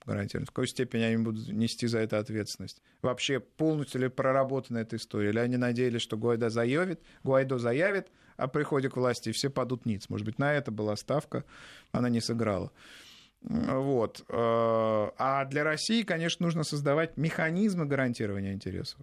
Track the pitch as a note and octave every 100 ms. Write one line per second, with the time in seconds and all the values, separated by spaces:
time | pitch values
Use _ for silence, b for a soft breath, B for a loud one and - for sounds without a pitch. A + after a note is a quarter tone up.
0 | - G2+ G2+ - - - B2+ - B2 A#2
1 | A2+ A2+ A2+ A2 A2+ G#2+ A2+ - A#2+ A2+
2 | A2 G#2+ G#2+ G#2+ G2+ - F#2+ - b b
3 | C3 B2+ - C3 - - D#3 D3+ C#3 C3
4 | B2+ B2+ C3 C3+ C3 C3+ - A#2 A2+ A2+
5 | - G#2+ G#2 A2 A#2+ B2 B2 A#2+ B2+ A#2
6 | - A2 A#2 A#2 A#2 A2+ A#2 C#3+ F#3 D#3+
7 | B B C3 C3+ C3+ C3 A#2 C3 F#3+ G3
8 | F3 b b b C3 D3 C#3+ C#3+ C3 B2+
9 | B2 A#2 A2+ A2 C#3 C3 B2+ B2+ A#2+ G2
10 | - G2+ G#2 A2+ C#3+ D3 - G#2+ G#2+ G#2
11 | - C3+ - B2 - B B B B -
12 | B2 A#2 - A#2 G#2+ F#2 A2+ - B B
13 | B B B _ - A#2 - C3+ C#3 C3
14 | G#2 - - - A#2 A#2 A2+ A2+ A2 G#2+
15 | G#2 - B2+ C#3 C3+ C#3+ D#3 D3+ - A3+
16 | G3+ E3 E3 - E3+ E3 D3+ D3 C#3+ D3
17 | E3 - D#3+ - D#3+ F3 G#3+ F3 D3 C3+
18 | C3 A#2+ A2 G2 G2 G2 F#2+ F#2 - -